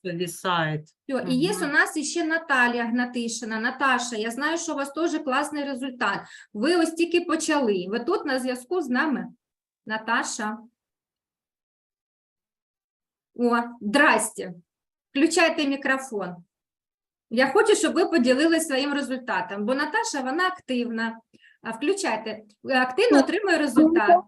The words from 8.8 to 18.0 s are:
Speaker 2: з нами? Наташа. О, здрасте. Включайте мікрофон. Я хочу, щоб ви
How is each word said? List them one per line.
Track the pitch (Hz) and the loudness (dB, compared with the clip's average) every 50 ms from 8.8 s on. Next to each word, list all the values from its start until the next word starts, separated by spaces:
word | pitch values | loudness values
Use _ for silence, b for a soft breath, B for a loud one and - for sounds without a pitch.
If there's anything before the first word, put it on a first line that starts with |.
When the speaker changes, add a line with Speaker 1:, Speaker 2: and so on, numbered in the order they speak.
Speaker 2:
з | 302 247 | -2 0
нами? | 247 254 302 311 254 185 185 - - _ _ _ _ _ _ _ _ _ _ | 0 0 0 0 -2 -4 -6 -10 -14 _ _ _ _ _ _ _ _ _ _
Наташа. | 214 220 220 220 233 233 262 - - - - 214 214 226 226 - - _ _ _ _ _ _ _ _ _ _ _ _ _ _ _ _ _ _ _ _ _ _ _ _ _ _ _ _ _ _ _ _ _ _ _ _ _ _ _ _ _ _ _ _ _ _ _ _ _ _ _ _ _ | -8 -8 -6 -2 -2 -2 -2 -2 -4 -6 -6 -6 -6 -6 -8 -12 -20 _ _ _ _ _ _ _ _ _ _ _ _ _ _ _ _ _ _ _ _ _ _ _ _ _ _ _ _ _ _ _ _ _ _ _ _ _ _ _ _ _ _ _ _ _ _ _ _ _ _ _ _ _
О, | - 240 240 240 240 240 - - - | 0 2 2 2 2 0 -4 -8 -8
здрасте. | 202 208 208 277 294 294 233 220 - - - 196 185 180 170 - - _ _ _ _ _ _ _ _ _ | -4 0 4 4 6 6 4 2 0 -4 -6 -10 -12 -12 -12 -16 -20 _ _ _ _ _ _ _ _ _
Включайте | - 277 302 320 330 359 330 320 330 330 302 | 2 2 2 4 4 4 4 4 2 0 0
мікрофон. | 277 277 269 - 269 269 262 - - 220 202 185 175 170 170 - _ _ _ _ _ _ _ _ _ _ _ _ _ _ _ _ _ | -2 -2 -2 0 0 0 0 -2 -6 -6 -6 -6 -6 -10 -12 -18 _ _ _ _ _ _ _ _ _ _ _ _ _ _ _ _ _
Я | 226 240 269 294 | 0 2 2 4
хочу, | - 415 427 415 415 | 4 4 6 6 4
щоб | - 330 294 233 | 4 2 2 2
ви | 311 | 2